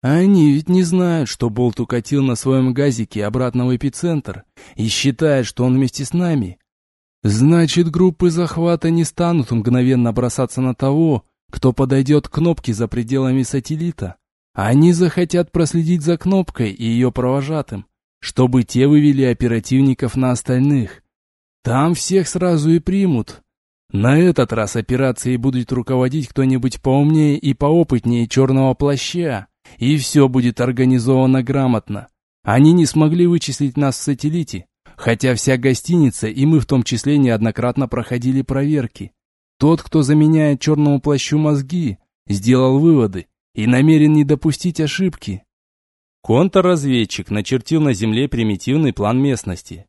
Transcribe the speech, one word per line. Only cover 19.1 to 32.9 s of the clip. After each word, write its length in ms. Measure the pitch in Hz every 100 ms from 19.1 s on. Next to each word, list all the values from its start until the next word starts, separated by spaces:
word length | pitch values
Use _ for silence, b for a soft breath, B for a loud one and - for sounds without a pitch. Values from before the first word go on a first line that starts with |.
| 135
оперативников 960 | 131 117 120 113 104 131 139 127 127 123
на 160 | 127
остальных. 680 | 123 - 127 139 143 104 - _ _ _ _ _ _
Там 320 | - 123 156
всех 340 | 175 - 190 175
сразу 420 | 185 180 165 151
и 80 | 170
примут. 640 | 175 196 190 127 104 - _ _ _ _ _
На 280 | 98 113 147
этот 340 | 180 160 123
раз 240 | 113 104 117
операцией 600 | 104 127 135 120 123 123
будет 360 | 123 127 117
руководить 560 | 127 113 131 127 151 131
кто-нибудь 520 | - 131 131 123 -
поумнее 560 | 139 135 143 156 151 143
и 160 | -
поопытнее 720 | 131 143 165 165 123 117 120 117
Черного 480 | - 131 135 131
Плаща, 720 | 127 143 139 - 175 170 113 95 _ _ b
и 180 | 123 151
все 320 | 127 151 135
будет 320 | 127 120 113
организовано 800 | 123 123 127 127 117 131 131 131
грамотно. 680 | 123 139 131 113 - 104 - _ _ _
Они 300 | - 113 151
не 140 | 175
смогли 400 | 156